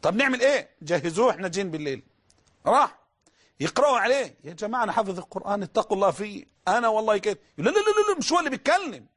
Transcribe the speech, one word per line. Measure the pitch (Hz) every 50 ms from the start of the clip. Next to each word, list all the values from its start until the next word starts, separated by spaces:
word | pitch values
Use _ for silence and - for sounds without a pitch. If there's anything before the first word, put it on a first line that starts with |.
"طب | - 151 175
نعمل | 220 277 269 262 247
إيه؟" | 233 269 285 254 - - _ _
"جهزوه، | - 147 175 165 135 175 160 175 233 262
إحنا | - 165 190 185
جايين | 160 190 202 185
بالليل". | 156 156 151 147 135 - - _ _ _ _ _ _ _ _ _ _ _ _
راح | - 208 262 285 208 - _ _ _ _ _ _ _ _ _ _ _ _ _
يقرأوا | 139 156 - - 262 294 262 240
عليه: | 196 226 254 277 254 156 - _ _
"يا | 139 175
جماعة | 160 214 208 226 254 233
أنا | 208
حافظ | 170 - 220 190 185 175
القرآن، | - _ - 190 - - 202 202 196
اتقوا | - _ 220 214 - 214
الله | 190 196 190
فيه، | - - 208 214 202 196 - _ _ _ _ -
أنا | 190 233 240 226
والله | 214 214 220 220 214 202
كده". | - 214 202 - _ _ _ -
"لا، | 147 226
لا، |
لا، | 339 415 403 427 415 427 415 415 392
لا، | 339
مش | 220 -
هو | 302 359
اللي | 339 294
بيتكلم | 262 - _ - 311 370 392 320 208 135 110 _ _